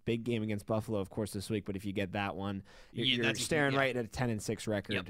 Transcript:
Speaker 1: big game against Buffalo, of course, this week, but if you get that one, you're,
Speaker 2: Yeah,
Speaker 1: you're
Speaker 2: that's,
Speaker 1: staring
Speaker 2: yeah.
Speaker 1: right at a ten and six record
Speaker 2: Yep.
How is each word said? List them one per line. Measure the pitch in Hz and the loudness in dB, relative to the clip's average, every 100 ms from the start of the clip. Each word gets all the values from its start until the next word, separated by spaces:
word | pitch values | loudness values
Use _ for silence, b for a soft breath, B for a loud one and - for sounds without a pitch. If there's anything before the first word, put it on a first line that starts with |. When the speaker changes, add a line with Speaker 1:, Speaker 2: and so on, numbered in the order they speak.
| - | -2
Speaker 1:
big | 117 | 0
game | 117 117 | 2 0
against | 110 101 - | 0 -2 0
Buffalo, | 131 117 107 | 0 0 0
of | 92 | -2
course, | - 101 | -2 -2
this | 101 - | -2 -2
week, | 107 95 | -2 -2
but | 95 | -4
if | 104 | -4
you | |
get | 98 95 | -2 -2
that | 104 101 80 | 0 -2 -2
one, | 98 98 - B B | -4 -4 -8 B B
you're, | - 123 | -2 2
Speaker 2:
Yeah, | 127 | 4
Speaker 1:
you're | 131 | 2
Speaker 2:
that's, | 131 | 0
Speaker 1:
staring | - 160 139 | 2 2 4
Speaker 2:
yeah. | 139 | 4
Speaker 1:
right | 135 123 | 2 2
at | 110 | -2
a | |
ten | - 123 | -2 0
and | 110 | 0
six | - 107 - | -2 -2 0
record | 104 - 101 | -2 0 -4
Speaker 2:
Yep. | 92 | -4